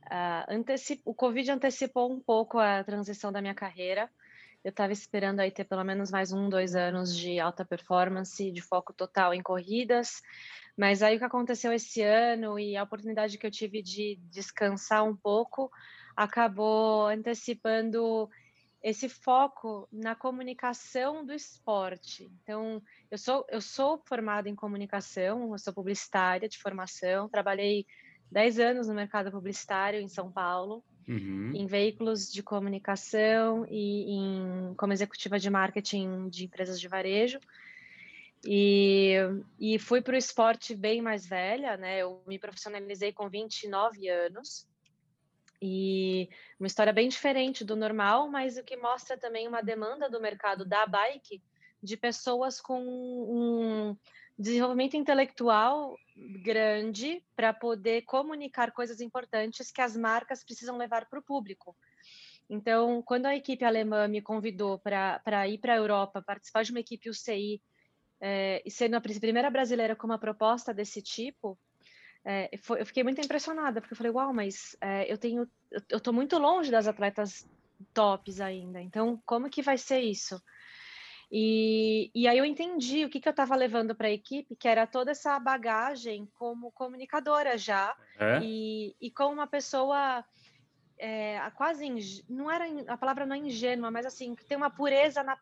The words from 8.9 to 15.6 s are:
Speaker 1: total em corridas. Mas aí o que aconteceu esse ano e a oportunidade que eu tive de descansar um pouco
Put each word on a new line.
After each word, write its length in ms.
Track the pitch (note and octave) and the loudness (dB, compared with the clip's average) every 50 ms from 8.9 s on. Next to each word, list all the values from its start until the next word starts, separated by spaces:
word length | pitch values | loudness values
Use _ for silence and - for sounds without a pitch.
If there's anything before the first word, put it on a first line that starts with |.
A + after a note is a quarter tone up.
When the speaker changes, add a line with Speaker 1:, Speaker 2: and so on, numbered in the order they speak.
| - | -8
Speaker 1:
total 400 | - F#3 F#3 _ G3+ F#3 F3+ F3 | -8 -8 -2 _ 4 4 4 4
em 80 | F#3 | 2
corridas. 800 | F3+ - F#3 F#3 F3 F#3 G#3+ A#3 B3 A3 B3 A#3+ A#3 - - - _ - - - - - - - - - _ | -2 -2 -2 -2 -2 -2 -2 -2 2 4 4 2 2 -2 -8 -12 _ -18 -20 -20 -18 -18 -18 -20 -20 -14 _
Mas 280 | - G3+ G3 G3+ F#3+ G#3+ | 2 4 4 4 6 6
aí 140 | G#3+ A3 | 6 6
o 20 | A3+ | 4
que 60 | A#3+ | 2
aconteceu 460 | B3 B3 B3 A#3+ A#3+ B3 - - A#3 A#3 | 0 0 0 0 0 -2 -2 0 0 0
esse 280 | A#3 A3+ - - A3+ | 0 -2 -4 -2 2
ano 560 | G#3 G#3 G#3+ A3+ A#3 A#3+ A#3 A3+ A3+ G#3+ G#3 | 4 6 6 6 6 4 2 0 -2 -4 -4
e 180 | G#3 G#3 G#3 G3+ | -4 -4 -2 -2
a 80 | G3+ G3+ | -2 -4
oportunidade 540 | G3+ - G#3 G#3 A3 A3 G#3+ G#3+ G#3+ G3+ | -4 -6 -8 -6 -4 -2 0 0 -2 -2
que 80 | G#3+ - | -4 -6
eu 60 | G#3+ | -6
tive 300 | G#3 - A3 G3+ G3 A3 | -4 -4 -6 -4 -4 -6
de 360 | F#3+ F3+ F#3 G3+ G#3 G#3 G#3 F#3 F3 E3+ | -8 -6 -6 -4 -4 -4 -4 -8 -12 -18
descansar 720 | E3+ G3 G3 - - - G#3+ G3+ G3 G3 - - A3 G#3+ G#3+ | -12 -12 -12 -10 -2 0 0 0 0 -2 0 2 4 4 4
um 120 | A3 G#3+ | 4 0
pouco 540 | G3 _ G#3 G3+ A3 A#3 - - - | 0 _ 2 2 2 2 0 -2 -6